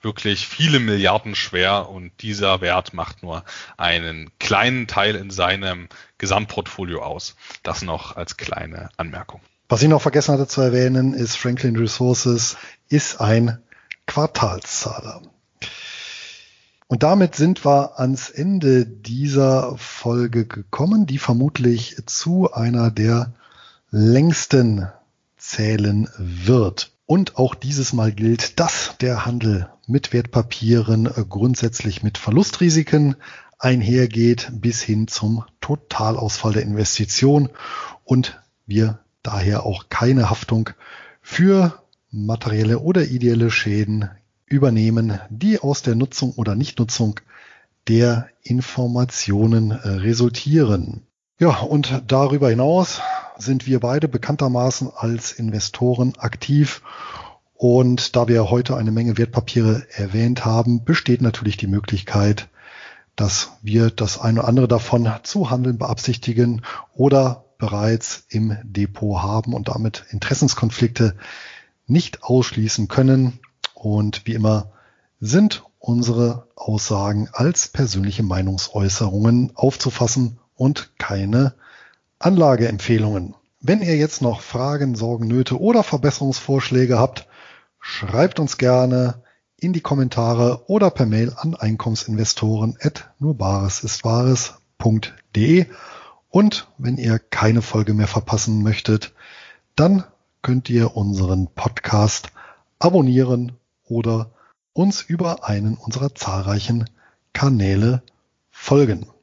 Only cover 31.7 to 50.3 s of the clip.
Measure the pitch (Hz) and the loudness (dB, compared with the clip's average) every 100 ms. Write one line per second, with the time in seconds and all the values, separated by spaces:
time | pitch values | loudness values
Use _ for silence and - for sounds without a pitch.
31.7 | 117 110 92 107 - - 117 202 - 175 | -4 -6 -4 -4 -4 0 2 2 2 2
32.7 | 160 151 151 147 135 - - - _ 127 | 2 2 2 2 0 -10 -20 -20 _ 0
33.7 | 127 110 123 123 110 117 120 - 117 117 | 2 4 4 2 4 4 4 -2 -4 -2
34.7 | 113 - 107 110 - 107 113 - _ - | -2 -2 -2 0 -2 -2 -2 -6 _ -6
35.7 | 147 _ - 110 113 110 - 113 104 104 | -6 _ -4 -2 -2 -4 -2 -2 0 -2
36.7 | 104 104 - 107 - 131 147 131 - - | -2 -2 -2 -2 2 4 4 2 -4 -14
37.7 | - - - - 127 127 - _ _ - | -12 -12 -16 0 2 2 -6 _ _ -4
38.7 | 101 113 110 _ _ - 104 95 101 107 | 0 0 -2 _ _ -8 -2 0 0 -4
39.7 | 98 - - 120 131 107 - - 113 110 | -8 -8 -2 2 2 2 -2 -2 -2 -2
40.7 | - - - - _ - - 185 196 175 | -8 -20 -20 -20 _ -10 2 4 4 2
41.7 | - _ _ _ 110 104 113 - 107 110 | -2 _ _ _ -8 -4 -4 -2 0 2
42.7 | 120 151 185 156 127 120 117 117 110 110 | 2 2 0 0 0 2 2 2 0 -2
43.7 | 104 107 107 101 - _ _ _ 143 135 | -2 0 -2 -4 -8 _ _ _ 2 4
44.7 | 113 110 113 113 101 - 107 190 214 139 | 4 2 2 0 -4 -10 -2 0 0 0
45.7 | 143 - 113 131 - 127 123 107 101 - | -2 0 0 0 -2 -4 -2 -4 -2 -4
46.7 | - 113 - 113 104 _ - - - _ | -2 -2 0 -2 -2 _ -20 -20 -20 _
47.7 | _ - 113 120 120 120 _ - 120 127 | _ 0 4 4 2 -4 _ -4 -2 -2
48.7 | - 123 120 123 - - 101 110 113 110 | -4 -2 0 -2 -2 -2 2 4 4 2
49.7 | 120 107 95 104 113 120 | -2 -4 -2 0 2 2